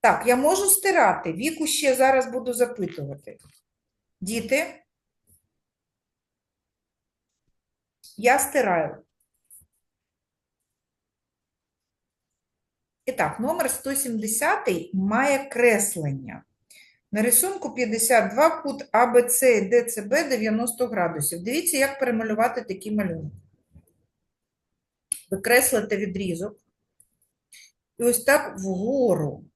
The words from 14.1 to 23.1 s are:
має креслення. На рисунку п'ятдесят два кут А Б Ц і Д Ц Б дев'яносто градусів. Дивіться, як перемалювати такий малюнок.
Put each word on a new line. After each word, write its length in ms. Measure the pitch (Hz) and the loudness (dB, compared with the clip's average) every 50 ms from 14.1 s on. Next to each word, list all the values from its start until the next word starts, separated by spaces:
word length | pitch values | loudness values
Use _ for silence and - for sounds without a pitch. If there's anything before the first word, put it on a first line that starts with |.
| 226 220 208 214 220 - 285 320 403 427 - 254 185 165 - - - | -6 -6 -4 -4 -4 -2 0 0 0 0 0 -2 -2 -2 -4 -6 -4
має 540 | 190 190 196 214 240 269 285 277 262 277 277 | -2 -2 0 0 2 2 2 2 0 -2 -6
креслення. 960 | - 240 240 240 220 202 220 - - 175 156 143 135 135 135 - - - _ _ _ _ _ _ - - - _ _ _ _ _ - | -2 4 4 4 6 4 0 -2 -4 -4 -4 -4 -4 -6 -8 -12 -16 -18 _ _ _ _ _ _ -20 -20 -20 _ _ _ _ _ -2
На 100 | 214 220 | 0 2
рисунку 520 | 240 - - 359 381 392 381 - 285 - | 4 4 2 2 0 -4 -4 -8 -8 -4
п'ятдесят 580 | 247 247 220 220 226 214 - 254 226 202 196 202 | -4 -2 -2 0 -2 2 4 4 4 4 4 2
два 300 | 240 302 330 320 - - | 4 4 4 4 2 -6
кут 220 | 285 262 - - - - | -8 -8 -8 -12 0 2
А 140 | 220 247 | 4 4
Б 160 | 240 226 247 240 | 6 6 4 4
Ц 360 | 247 - - 269 254 233 208 | 4 0 2 4 4 4 4
і 100 | 190 185 | 2 4
Д 140 | 226 240 233 | 2 2 2
Ц 200 | 233 - 220 202 | 2 -6 -8 -4
Б 260 | 202 262 302 339 277 | -2 0 0 0 0
дев'яносто 580 | 262 226 214 220 214 220 240 - - - 247 | -2 -2 0 0 0 0 -2 -4 -2 -4 -4
градусів. 560 | 240 226 202 175 165 160 156 151 - 175 170 175 | -4 -2 -2 -2 -2 -2 -4 -6 -6 -6 -6 -6
Дивіться, 340 | 214 254 320 349 - - | -4 -4 -2 -2 -2 0
як 220 | 262 269 277 277 - | 2 0 0 0 -2
перемалювати 640 | 262 247 233 220 226 220 214 214 226 247 247 254 - | -2 -2 -2 -2 -2 -4 0 0 0 0 0 -4 -8
такий 300 | - 190 190 - 214 214 | -8 -12 -10 -8 -4 -4
малюнок. 400 | 208 202 180 | -2 -2 -2